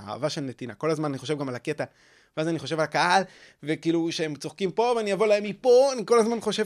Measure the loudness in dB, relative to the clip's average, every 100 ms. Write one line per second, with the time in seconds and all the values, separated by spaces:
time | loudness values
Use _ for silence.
0 | -8 -6 -6 -4 -8 -10 -14 -6 -2 -2
1 | -2 -6 -6 -6 -4 -6 -6 -6 -6 _
2 | _ _ _ -6 -4 -4 -4 -2 0 2
3 | 4 2 2 -10 -20 _ -6 -4 0 0
4 | -2 -4 -6 -6 -12 -6 -4 0 0 0
5 | -2 0 2 2 0 -2 6 6 6 2
6 | 2 4 4 0 -2 -2